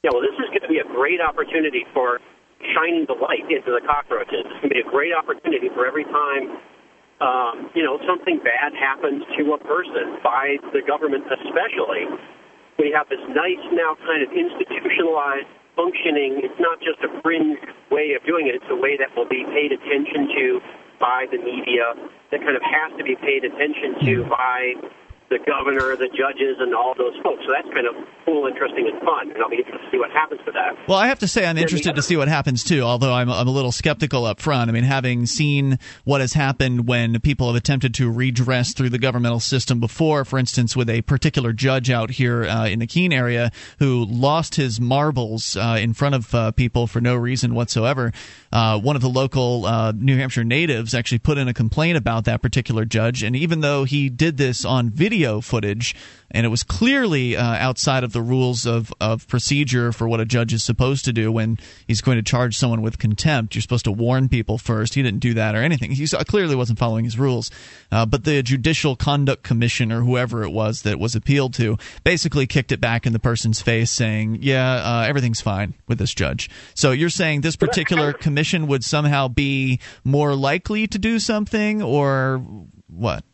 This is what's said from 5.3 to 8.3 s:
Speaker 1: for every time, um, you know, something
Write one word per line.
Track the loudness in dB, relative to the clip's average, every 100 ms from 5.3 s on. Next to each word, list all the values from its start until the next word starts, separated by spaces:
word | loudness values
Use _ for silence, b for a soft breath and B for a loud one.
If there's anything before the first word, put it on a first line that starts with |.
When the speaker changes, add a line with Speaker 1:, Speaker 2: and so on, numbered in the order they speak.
| -4 -2 -2 -2
Speaker 1:
for | -2 -2
every | -2
time, | -2 0 0 -2 -4 -10 -16 -20 -20 _ _ _
um, | 0 0 -2 -4 -6
you | -2
know, | -2 -2 -2
something | -2 0